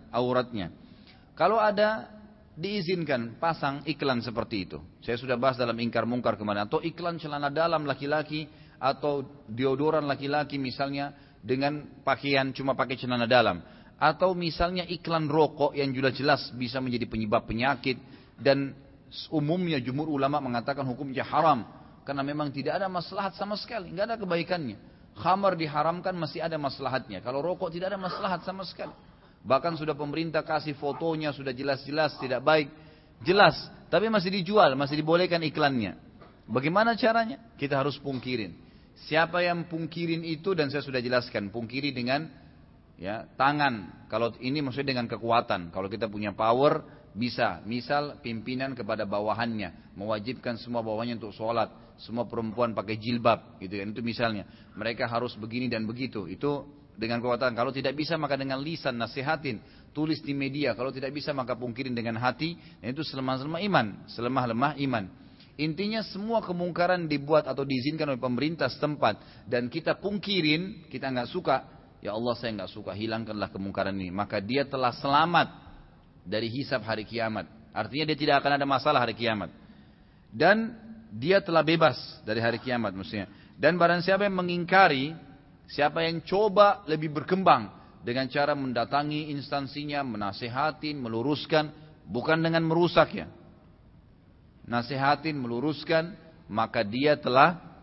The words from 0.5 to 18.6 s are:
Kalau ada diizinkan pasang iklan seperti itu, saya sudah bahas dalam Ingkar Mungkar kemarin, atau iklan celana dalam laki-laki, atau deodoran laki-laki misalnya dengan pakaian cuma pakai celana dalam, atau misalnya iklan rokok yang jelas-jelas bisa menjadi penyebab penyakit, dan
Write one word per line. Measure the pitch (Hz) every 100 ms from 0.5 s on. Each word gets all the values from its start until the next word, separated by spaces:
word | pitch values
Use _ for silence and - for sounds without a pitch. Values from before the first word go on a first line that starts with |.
| 110 85 - - - - - - -
Kalau | 175 220
ada | 214 202 214 220 - - - - - -
diizinkan | 190 208 165 180 151 127 117 117
pasang | 165 156 143 139 156
iklan | 147 139 120 113
seperti | 120 107 107 85
itu, | 76 85 - -
saya | 117
sudah | 127 120
bahas | 135 123
dalam | 120 113
Ingkar | 117 117 113
Mungkar | 123 117 104
kemarin, | 104 101 104
atau | 156
iklan | 165 160 175 165
celana | 156 147 143
dalam | 143 170 160 147
laki-laki, | 135 139 151 151 151 156 - - -
atau | 131 135 147 143 131 - -
deodoran | 117 135 135 156 156 143
laki-laki | 127 139 147 139 139
misalnya | 131 - 139 139 143 139 - -
dengan | 101 127 143 147 - -
pakaian | - 127 143 135 135
cuma | 127 135
pakai | 127 123 131
celana | 123 123 117
dalam, | 123 107 87 - - - -
atau | 147 156 185 175
misalnya | 170 147 175 185 170
iklan | 165 165 165 151
rokok | 156 147 151 143 139
yang | 139
jelas-jelas | 127 135 117 143 139 -
bisa | 117 120 131
menjadi | 127 120 110
penyebab | 110 107 113 -
penyakit, | 110 131 139 131 127 - - - -
dan | 139 139